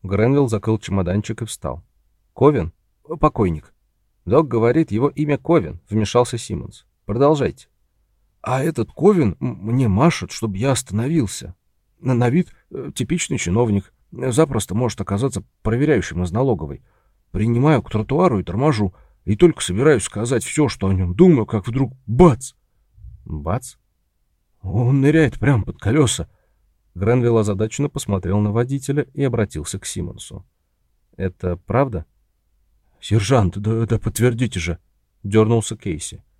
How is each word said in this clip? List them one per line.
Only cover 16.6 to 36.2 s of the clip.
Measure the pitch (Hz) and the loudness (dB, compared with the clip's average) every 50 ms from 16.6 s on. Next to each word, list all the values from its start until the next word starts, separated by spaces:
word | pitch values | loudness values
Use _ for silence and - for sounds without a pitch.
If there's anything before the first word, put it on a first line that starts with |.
| 78 71 69 - _ _ _ _ _ _ _ _ _ _ | -4 -10 -12 -14 _ _ _ _ _ _ _ _ _ _
Принимаю | - 92 104 113 117 120 131 151 156 123 - | -4 -2 0 0 2 2 4 4 4 2 0
к | - | -2
тротуару | - 110 107 - 131 156 180 180 127 98 | -4 -4 -2 0 0 2 2 2 2 0
и | 87 | -2
торможу. | - 85 104 131 156 143 104 104 92 - - - _ _ _ _ | -4 -4 0 0 0 2 0 -2 -2 -4 -8 -20 _ _ _ _
И | - 104 | -4 2
только | 104 175 170 156 - - | 4 4 4 4 2 -6
собираюсь | - 87 101 131 156 151 113 - | -6 -2 2 4 4 4 2 0
сказать | - - 104 110 120 135 117 - | -4 -6 -6 -4 -2 -2 -2 -2
все, | - - - 151 123 | -4 0 0 0 0
что | - - - 95 | 0 -2 0 0
о | 95 | 2
нем | 92 92 87 90 | 2 0 -2 4
думаю, | 101 180 185 170 127 107 | 6 8 8 8 6 4
как | - - 107 - | 0 -2 -4 -4
вдруг | - 117 127 139 113 - - _ | -4 -2 -2 -2 -4 -4 -14 _
бац!» | - 110 123 180 175 127 - - - _ _ _ _ _ _ _ _ _ - - - - - - | -4 4 8 8 8 8 4 -4 -16 _ _ _ _ _ _ _ _ _ -20 -20 -20 -20 -20 -14
«Бац?» | - 78 76 71 78 92 127 - - - _ _ _ _ _ _ _ _ _ _ _ _ _ _ _ _ _ | -12 -10 -8 -4 -4 -4 -4 -6 -10 -20 _ _ _ _ _ _ _ _ _ _ _ _ _ _ _ _ _
«Он | - 92 - 107 113 120 135 139 | -12 -6 -4 -2 0 2 2 4
ныряет | 135 143 156 160 156 131 - - | 4 4 4 4 2 2 0 -2
прямо | - 131 143 113 95 | 0 2 2 2 0
под | - - - | -4 -8 -6
колеса». | - 101 117 156 143 113 - - 80 - _ _ _ _ _ _ _ _ _ _ _ _ _ | -2 0 2 2 2 2 0 -4 -8 -12 _ _ _ _ _ _ _ _ _ _ _ _ _
Гренвилл | 90 95 107 120 127 120 120 117 113 | -4 0 0 2 2 2 2 2 2
озадаченно | 107 104 104 98 110 110 - - 143 143 | 2 0 0 -2 -2 -4 -2 -4 -4 -4
посмотрел | _ 143 - - 98 95 87 85 95 104 | _ -8 -4 -4 -4 -2 -2 0 0 2
на | 104 104 101 | 0 2 0
водителя | 117 123 127 135 139 131 - 143 147 143 - _ | 0 -2 -2 -4 -6 -4 -4 -2 -2 -4 -4 _
и | - 139 | -2 -2
обратился | 135 117 123 107 95 - 78 76 - - 95 | -2 0 0 -2 -2 -4 -10 -10 -8 -10 -10
к | - | -10
Симмонсу. | - - 98 82 - - - - - - - - _ _ _ _ _ _ _ _ _ _ _ _ _ _ | -10 -8 -8 -8 -8 -10 -14 -18 -18 -18 -18 -18 _ _ _ _ _ _ _ _ _ _ _ _ _ _
«Это | - 95 92 90 _ - 90 87 | -6 -6 -6 -6 _ -6 -6 -6
правда?» | 87 _ - 95 117 139 135 110 85 73 _ _ _ _ _ _ _ _ _ _ _ _ _ _ _ _ _ _ _ | -6 _ -2 0 0 0 0 -2 -8 -10 _ _ _ _ _ _ _ _ _ _ _ _ _ _ _ _ _ _ _
«Сержант, | - - 104 110 101 98 139 123 101 87 - 101 | -6 0 0 0 2 2 2 2 2 2 -2 -2
да, | 104 107 113 113 117 | -4 -4 -2 -2 -2
да | 110 117 104 | -2 -2 -2
подтвердите | - 110 - - 117 123 120 113 123 110 - 92 | -2 -4 -2 0 0 0 2 0 -4 -4 -4 -6
же», | 80 87 82 - _ _ _ _ _ _ _ _ _ | -6 -6 -6 -8 _ _ _ _ _ _ _ _ _
дернулся | 101 101 107 110 110 117 117 107 - 110 | 0 2 2 4 4 2 0 0 -2 -10
Кейси. | - - 101 85 73 - - - 90 | -10 -8 -8 -8 -8 -8 -14 -16 -18